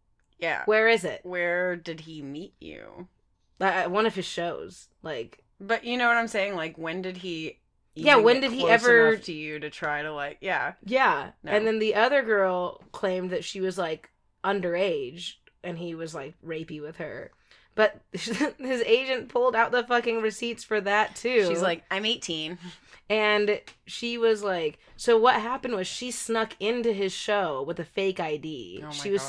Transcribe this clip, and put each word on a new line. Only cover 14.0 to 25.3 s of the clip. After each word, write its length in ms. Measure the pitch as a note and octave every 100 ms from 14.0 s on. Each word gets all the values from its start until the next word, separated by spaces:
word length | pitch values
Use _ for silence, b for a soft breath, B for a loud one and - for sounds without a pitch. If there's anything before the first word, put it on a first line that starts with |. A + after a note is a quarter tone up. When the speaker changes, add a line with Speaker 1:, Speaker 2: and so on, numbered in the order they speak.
| - _ _ _
Speaker 2:
underage 920 | F#3+ G3+ F3 F3 G3 D#3 B2+ E3+ F3 - _ _
and 140 | F3 E3
he 180 | F3 E3
was, 180 | E3
like, 200 | D#3+ - - D#3+
rapey 360 | D#3+ E3 D3+
with 160 | D3 E3
her. 340 | D#3 G2+ - _ b b b -
But 260 | G#3+ - _
<laughs> 60 |
his 720 | F3+ A3 G#3 C#4+ - C4 B3+ A3
agent 440 | A#3+ C4 B3+ -
pulled 260 | B3 B3 A3+
out 160 | A#3
the 120 | A#3+
fucking 380 | A#3+ A#3+ A#3 A3+
receipts 420 | A3 G#3 A#3+ A3+
for 180 | - G#3+
that, 340 | G3 G#3 G#3+ -
too. 320 | A#3+ A#3+ F#3
Speaker 1:
She's 140 | E3
like, 220 | F#3 E3+ -
"I'm 160 | F#3+ G#3+
eighteen." 520 | A#3+ - D#3+ D#3 F3 F3 B B B -
Speaker 2:
And 500 | G#3+ G#3+ G#3 G#3 G#3 - - -
she 320 | - A#3+ A#3+
was 260 | A3+ G#3+
like, 360 | G3+ F3+ D#3 - b b
so 220 | - A3+
what 180 | A#3+